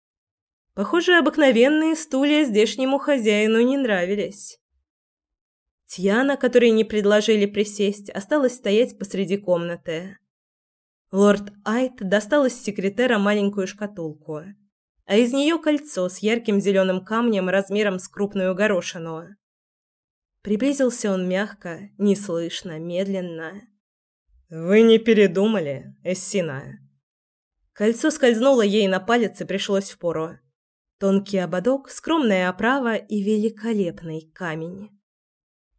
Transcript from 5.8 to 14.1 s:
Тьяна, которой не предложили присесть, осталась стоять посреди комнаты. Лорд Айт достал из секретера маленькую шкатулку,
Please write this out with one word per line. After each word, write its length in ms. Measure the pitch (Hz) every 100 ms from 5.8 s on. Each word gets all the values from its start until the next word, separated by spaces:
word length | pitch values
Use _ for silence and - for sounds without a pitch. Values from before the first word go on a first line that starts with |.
| - -
Тьяна, 420 | 190 220 277 269
которой 340 | 247 247 233
не 120 | 220
предложили 600 | 220 214 202 208 208 214 202
присесть, 640 | 202 208 - 202 202 -
осталась 460 | 196 196 302 254 -
стоять 420 | 208 214 254 -
посреди 400 | - - 175 202
комнаты. 800 | 202 175 170 170 - 160 190 - _ _ _ _ _ _ _ _ _
Лорд 420 | 190 208 202 - -
Айт 340 | 208 233 254 -
достал 500 | 185 208 208 294 262
из 120 | -
секретера 600 | - 202 190 196 254 220
маленькую 480 | 202 208 202 202 190
шкатулку, 760 | - 208 196 160